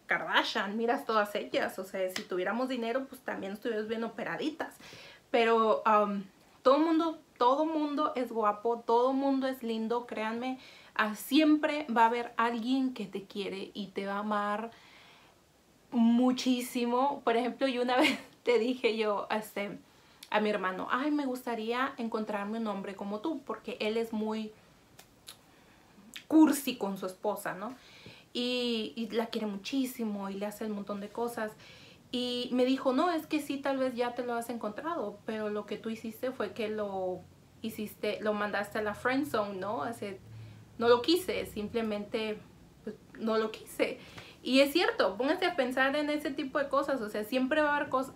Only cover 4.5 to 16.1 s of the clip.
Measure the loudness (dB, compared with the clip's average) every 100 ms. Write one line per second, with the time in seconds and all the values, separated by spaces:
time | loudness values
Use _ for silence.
4.5 | -6 -10 -14 -20 -20 -20 -20 _ 4 6
5.5 | 6 6 4 6 4 4 0 -6 -16 _
6.5 | 2 6 6 6 4 2 -2 -8 2 4
7.5 | 6 2 0 0 0 0 0 -2 2 2
8.5 | 2 0 0 2 4 4 4 2 2 0
9.5 | -2 -4 -2 0 -2 -2 -4 -4 -4 -4
10.5 | -6 -12 -20 -6 0 0 -2 2 6 8
11.5 | 6 4 0 0 4 4 4 -2 0 0
12.5 | 0 0 2 0 -2 -8 -8 -8 -6 -6
13.5 | -6 -8 -8 -8 -6 -4 -2 0 0 0
14.5 | -2 -4 -12 -20 -20 -20 -20 -20 _ _
15.5 | _ _ _ _ 4 6